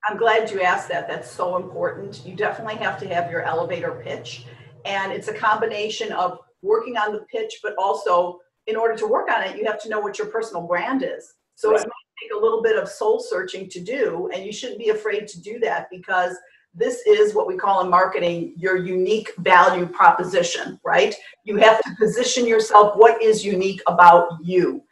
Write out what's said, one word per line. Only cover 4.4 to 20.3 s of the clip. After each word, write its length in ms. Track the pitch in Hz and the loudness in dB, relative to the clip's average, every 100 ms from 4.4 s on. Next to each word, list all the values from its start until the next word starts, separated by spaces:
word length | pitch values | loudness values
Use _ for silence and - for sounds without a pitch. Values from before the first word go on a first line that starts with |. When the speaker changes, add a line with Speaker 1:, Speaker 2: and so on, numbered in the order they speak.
| - - - - | -18 -20 -20 -16
Speaker 1:
And 260 | 196 196 196 | -8 -6 -4
it's 160 | 202 202 | -8 -10
a 80 | |
combination 800 | 214 226 220 226 214 214 - 214 | -4 0 0 -2 -4 -8 -6 -8
of 260 | 185 180 - _ _ | -4 -4 -6 _ _
working 340 | 190 226 233 233 | -2 -2 -2 -4
on 160 | 214 | -4
the 100 | 208 | -6
pitch, 360 | - 226 214 - | -8 -8 -8 -8
but 140 | 208 208 | -10 -4
also 640 | 196 196 - 175 175 175 _ _ - | -2 -2 0 0 0 -6 _ _ -8
in 80 | 220 | -2
order 180 | 226 220 | -2 -2
to 80 | 220 | -2
work 200 | 269 381 | -2 0
on 100 | 226 | -2
it, 140 | 190 196 | -2 -6
you 60 | |
have 160 | 214 214 | -6 -6
to 60 | 226 | -6
know 100 | 214 | -6
what 180 | 202 196 | -6 -6
your 120 | 208 | -6
personal 340 | 226 - 170 | -6 -6 -8
brand 400 | 170 175 226 262 | -4 -4 -2 -2
is. 320 | 262 - - _ _ _ | -4 -8 -14 _ _ _
So 160 | - | 2
Speaker 2:
Right. 80 | 427 | 2
Speaker 1:
it 60 | - | 0
might 340 | - _ - | -12 _ -20
take 120 | - | -12
a 40 | 202 | -2
little 220 | 226 226 | 0 0
bit 140 | 220 214 | -2 -2
of 120 | - | -4
soul 300 | - 214 233 | -4 0 0
searching 500 | - 175 - 185 190 | -2 -6 -6 -10 -12
to 100 | 180 | -14
do, 500 | 175 269 208 165 180 | -10 -2 -2 -2 -8
and 120 | 180 196 | -8 -10
you 60 | |
shouldn't 260 | 208 254 214 | -12 -12 -6
be 120 | 226 | -2
afraid 360 | 214 220 208 - | -2 -2 -6 -8
to 140 | 175 | -16
do 180 | 190 233 | -14 -6
that, 300 | 220 - - | -4 -4 -8
because 460 | 180 180 185 180 185 - _ _ 165 | -18 -4 -2 -2 -4 -18 _ _ -4
this 300 | 247 240 - | -4 -2 4
is 280 | 214 208 196 | 6 6 2
what 100 | 185 | -2
we 100 | 185 | -2
call 260 | 202 196 | 0 0
in 60 | 185 | 4
marketing 640 | 185 190 - 175 170 165 - | 4 4 2 -2 -4 -8 -6
your 200 | 185 185 | -2 -2
unique 540 | 180 185 185 214 214 - | -2 -2 0 -2 -4 -6
value 480 | 180 185 185 180 175 | 4 6 6 4 -4
proposition, 920 | - 180 170 175 | 4 4 4 0